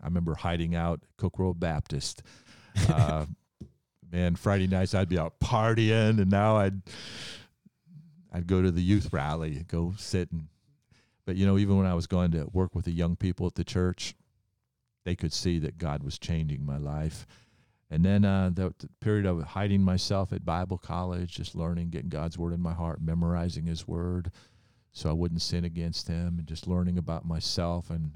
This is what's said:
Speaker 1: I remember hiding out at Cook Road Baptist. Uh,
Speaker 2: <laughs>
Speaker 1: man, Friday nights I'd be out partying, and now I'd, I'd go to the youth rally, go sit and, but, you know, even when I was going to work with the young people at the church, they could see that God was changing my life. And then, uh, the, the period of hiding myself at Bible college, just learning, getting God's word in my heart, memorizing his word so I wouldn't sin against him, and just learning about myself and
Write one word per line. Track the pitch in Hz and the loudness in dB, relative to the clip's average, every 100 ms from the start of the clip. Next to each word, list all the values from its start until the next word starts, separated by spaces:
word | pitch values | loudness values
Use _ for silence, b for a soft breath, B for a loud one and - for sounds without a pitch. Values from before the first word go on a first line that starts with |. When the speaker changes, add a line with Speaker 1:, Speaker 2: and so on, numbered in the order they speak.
Speaker 1:
I | - | -4
remember | 87 85 76 | -2 0 -2
hiding | 90 85 82 | -2 0 0
out | 85 85 82 | 0 -2 -4
at | - - | -8 -6
Cook | 92 - | -4 0
Road | 92 85 | -2 0
Baptist. | 85 76 - 71 - - B B B B B 101 - | -2 -2 -4 -6 -6 -10 B B B B B 0 2
Uh, | - 85 78 76 - _ - - | 4 2 2 -4 -8 _ -20 -20
Speaker 2:
<laughs> | _ _ _ - | _ _ _ -6
Speaker 1:
man, | 87 90 85 | 0 2 2
Friday | 104 98 92 | 2 2 2
nights | 95 92 | 2 2
I'd | 98 95 | 2 2
be | 87 | 0
out | 82 - | -2 -2
partying, | - 117 113 113 110 113 110 110 | 0 2 4 4 4 6 4 4
and | 95 | 4
now | 98 107 110 | 4 6 4
I'd, | 98 98 B B B B B B B _ _ _ _ 170 165 147 - | 4 0 B B B B B B B _ _ _ _ -20 -20 -20 -10
I'd | 85 87 | -6 2
go | 95 | 4
to | 92 | 4
the | 85 | 4
youth | 90 101 82 | 4 4 2
rally, | - 73 80 80 71 85 | -2 -2 -2 -4 -6 -4
go | 85 85 101 | -2 -2 -4
sit | - 95 85 | -4 -2 -2
and, | 82 78 _ _ _ _ b b b - | -6 -10 _ _ _ _ b b b -4
but, | 92 | 2
you | 98 | 4
know, | 98 | 6
even | 101 98 | 6 4
when | 95 | 4
I | |
was | 87 85 | 2 0
going | 90 90 | 2 2
to | 82 73 | 2 0
work | 92 90 | 0 0
with | 90 85 | 0 -2
the | |
young | 82 85 | 0 0
people | 87 95 87 90 | 0 -2 0 -2
at | |
the | - | -2
church, | 82 90 90 90 - - _ _ _ _ _ _ _ _ | -2 0 0 0 -8 -12 _ _ _ _ _ _ _ _
they | - | -6
could | 90 80 | -4 -2
see | - 92 85 | -2 0 0
that | 73 57 | -2 -4
God | 80 73 | -4 -4
was | 69 - | -6 -8
changing | - 82 78 71 | -4 -2 -2 -4
my | 71 71 | -4 -4
life. | 71 76 78 - b b b b b b - | -4 -4 -4 -6 b b b b b b -4
And | 78 | 2
then, | 90 101 | 4 6
uh, | 101 98 92 | 4 4 2
the, | 87 92 - | 0 -2 -4
the | 76 - | -14 -6
period | 110 104 98 | 0 2 2
of | 87 | 0
hiding | 76 95 101 98 | -4 -4 2 4
myself | 95 92 - 98 95 | 4 2 2 0 -2
at | 90 | -4
Bible | 85 82 92 90 | -2 -2 -2 -4
college, | - 85 90 90 87 | -6 -6 -4 -4 -6
just | - 87 - | -6 -8 -4
learning, | 82 85 85 | -2 -2 -4
getting | 82 87 | -6 -6
God's | 78 82 80 | -4 -4 -4
word | 85 | -2
in | 85 | -2
my | 85 | -2
heart, | 82 85 78 | -2 -4 -2
memorizing | 80 85 85 87 87 82 82 | -2 0 2 2 -2 -2 -4
his | 82 - | -4 -4
word | 85 87 90 85 b b b b b b | -4 -2 -2 -4 b b b b b b
so | - 82 | -6 -2
I | |
wouldn't | 80 87 82 | 0 0 -2
sin | - 85 | -2 -2
against | 85 82 85 - - | -2 -4 -4 -4 -4
him, | 82 87 85 | -4 -2 -4
and | 78 | -6
just | 82 - | -8 -2
learning | 90 90 90 | 0 0 0
about | 80 82 | -2 -4
myself | 85 80 - - 85 85 - | -4 -4 -2 -2 -2 -2 -4
and | 82 78 | -4 -6